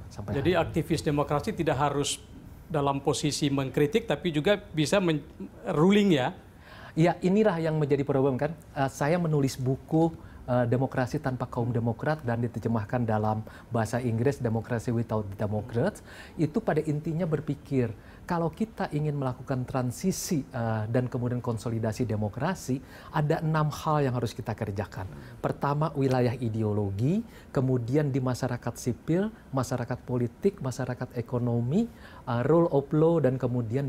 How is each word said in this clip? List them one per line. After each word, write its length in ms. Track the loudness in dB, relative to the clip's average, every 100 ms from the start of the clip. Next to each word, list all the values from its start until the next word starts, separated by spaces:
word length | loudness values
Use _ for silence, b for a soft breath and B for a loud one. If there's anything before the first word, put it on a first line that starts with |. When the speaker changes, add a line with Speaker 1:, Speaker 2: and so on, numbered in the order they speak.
| -12
Speaker 1:
sampai 240 | -12 -6
Speaker 2:
Jadi 240 | -2 2 2
Speaker 1:
hari 0 |
ini." 80 | 0
Speaker 2:
aktivis 400 | 0 0 0 0
demokrasi 480 | 0 0 0 -2
tidak 240 | -2 0 2
harus 400 | 2 0 -2 -4 -10 -18 -18 -16 -4
dalam 320 | 0 0 0
posisi 480 | 0 0 0 2 0
mengkritik, 560 | 2 0 2 2 2 0
tapi 240 | -2 0
juga 240 | 0 2 2
bisa 400 | 0 0 2 4
men-, 240 | 4 0 -2 -14 -14 -10 -2
ruling, 480 | 4 6 6 6 4
ya? 160 | 2 -2 -14 -20 B B B 2
Speaker 1:
Ya, 160 | 4 4
inilah 400 | 2 4 4 2
yang 160 | 0 2
menjadi 240 | 2 2
problem, 400 | 2 4 4 2
kan. 160 | -2 -4 -8
Eh, 160 | -2 -2
saya 320 | 0 2 2
menulis 320 | 2 2 2 0
buku 480 | -2 -2 2 4 4 0 B B 0
eh, 180 | 2 4
Demokrasi 500 | 2 2 0 -2 -2
Tanpa 300 | -4 -4 -4
Kaum 240 | -2 -2
Demokrat 480 | 0 0 -2 -2 -2
dan 200 | -2 -2
diterjemahkan 600 | -2 -2 -2 -2 0 -2
dalam 380 | 2 2 2 0 -4 B B
bahasa 300 | -2 0 0
Inggris 400 | 0 2 0 0
Democracy 540 | 0 -2 -2 -4 0
Without 320 | -2 0 -2 -4 -4
Democrats, 720 | -2 -2 -2 0 0 -2 -14 B B B
itu 240 | 0 0
pada 180 | 0 0 0
intinya 400 | -2 -2 -2 0
berpikir, 640 | -2 -2 -6 -2 0 0 -2 B B -4
kalau 240 | 0 0
kita 400 | -2 -6 -4 -4
ingin 240 | -2 -2
melakukan 560 | 0 -2 -4 -4 -4 -2
transisi, 720 | -2 -2 -2 -2 -2 0 -2 -2
eh, 340 | -2 -2 0 0
dan 160 | 0 0
kemudian 360 | -2 -2 -2 -2
konsolidasi 640 | -4 -2 -2 -2 -2 -2
demokrasi, 720 | 0 -2 -2 -2 -2 -4 -4 -6 B B
ada 240 | 0 2 2
enam 320 | 2 2 2
hal 320 | 0 0 2
yang 160 | 2 2
harus 160 | -2
kita 240 | -4 -4 -4
kerjakan. 480 | -4 -4 -6 -6 -10 -12 B B
Pertama, 560 | -4 0 0 0 0
wilayah 400 | 0 2 4 2
ideologi, 880 | 0 -2 0 0 0 0 0 2 0 -2 B B
kemudian 560 | 0 2 0 2 0 2
di 80 | 0
masyarakat 560 | 0 -2 -2 -4 -6 -4
sipil, 520 | -4 -4 0 0 0 -6 B
masyarakat 460 | -2 -2 -2 -4 -6
politik, 560 | -4 -2 -2 0 -2 0
masyarakat 560 | -6 -4 -4 -4 -6
ekonomi, 720 | -6 -4 -2 0 0 2 0 0 B B B -4
eh, 160 | 0 4
rule 200 | 4 6
of 160 | 2 2
law, 320 | 4 4 6
dan 160 | 4 2
kemudian 480 | 0 0 0 -2